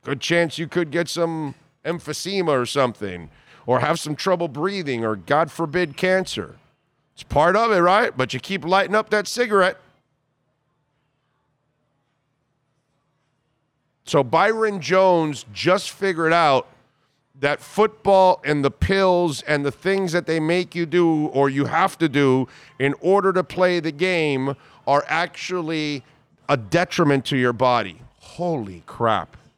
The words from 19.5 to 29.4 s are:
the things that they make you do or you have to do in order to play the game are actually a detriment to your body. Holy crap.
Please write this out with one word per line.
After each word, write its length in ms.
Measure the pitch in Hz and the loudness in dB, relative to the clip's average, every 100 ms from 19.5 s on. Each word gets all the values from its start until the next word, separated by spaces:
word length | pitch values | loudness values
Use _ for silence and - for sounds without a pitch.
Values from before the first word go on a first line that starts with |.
| 151 | -2
the 60 | 143 | -2
things 420 | - 185 196 185 | -4 -2 0 0
that 140 | 170 151 | -2 -2
they 140 | 160 | -2
make 340 | 156 175 175 | 0 -2 -2
you 120 | 170 170 | -6 -2
do 400 | 175 170 156 151 | 2 2 2 -2
or 240 | 131 139 | 2 2
you 160 | 135 135 | 2 -2
have 320 | 165 190 - | 0 0 0
to 100 | 165 | 0
do 400 | 135 139 131 123 - - - | 2 2 2 -2 -12 -20 -4
in 160 | 135 143 | -4 -2
order 300 | 170 196 190 | 2 2 2
to 120 | 185 | 0
play 340 | 160 180 180 175 | -4 0 0 2
the 140 | 160 | -4
game 600 | 143 185 180 151 135 135 127 - - - | -4 -2 0 0 0 -2 -6 -14 -10 0
are 180 | 143 - | 0 0
actually 960 | 160 175 - - 185 156 160 151 143 _ _ _ _ - | -4 -4 -8 -8 -6 -4 -4 -4 -8 _ _ _ _ -4
a 80 | 139 | -4
detriment 720 | 101 170 180 - 156 139 - | 0 0 0 2 2 2 0
to 100 | 139 | 0
your 160 | 123 | 0
body. 480 | 117 127 120 95 85 - _ | 2 0 0 -2 -12 -20 _
Holy 640 | - - 175 156 101 87 - | -20 -6 -4 -4 -6 -14 -18
crap. 500 | - 117 101 78 - | -2 0 2 -2 -16